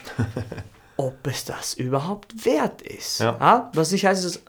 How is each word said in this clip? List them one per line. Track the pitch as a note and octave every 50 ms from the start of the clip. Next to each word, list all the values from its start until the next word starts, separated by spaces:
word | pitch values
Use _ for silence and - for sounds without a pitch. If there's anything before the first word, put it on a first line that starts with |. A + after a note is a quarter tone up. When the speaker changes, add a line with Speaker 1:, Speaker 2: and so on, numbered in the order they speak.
| - - -
Speaker 1:
<laughs> | - A2+ - - B2+ - - - - - - - - - - -
Speaker 2:
ob | - C3+ C3 C3 - -
es | C#3+ B2 - -
das | - - - - - -
überhaupt | - B2+ B2+ B2+ B2+ D3 F3+ G#3 G3+ - - A#3 A3 -
wert | A#3+ D4 D4+ B3+ - - -
ist. | - - - - - - - -
Speaker 1:
Ja. | A2+ A#2 A#2 -
Speaker 2:
Ja? | C3+ E3 A3 B3 B3+ - -
Was | D#3 D#3+ D#3+
nicht | F#3+ G3 G3+
heißt, | F#3+ E3 - F3+
es | F3 E3+ - -